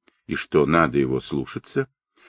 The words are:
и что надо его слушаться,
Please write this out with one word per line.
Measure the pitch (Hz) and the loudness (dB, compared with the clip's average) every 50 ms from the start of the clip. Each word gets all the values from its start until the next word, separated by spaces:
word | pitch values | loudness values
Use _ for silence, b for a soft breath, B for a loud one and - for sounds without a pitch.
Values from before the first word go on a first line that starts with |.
| _ _ _ _ _ | _ _ _ _ _
и | - 82 | -8 -8
что | 80 - - - 78 71 | -8 -6 0 2 2 4
надо | 71 80 85 82 69 62 71 | 4 4 4 4 4 2 0
его | 67 64 65 64 | 0 0 0 -4
слушаться, | - - 82 69 65 - - - - - - 139 135 - _ _ _ _ _ b b | -4 -4 -6 -6 -6 -6 -10 -14 -12 -6 -4 -4 -4 -6 _ _ _ _ _ b b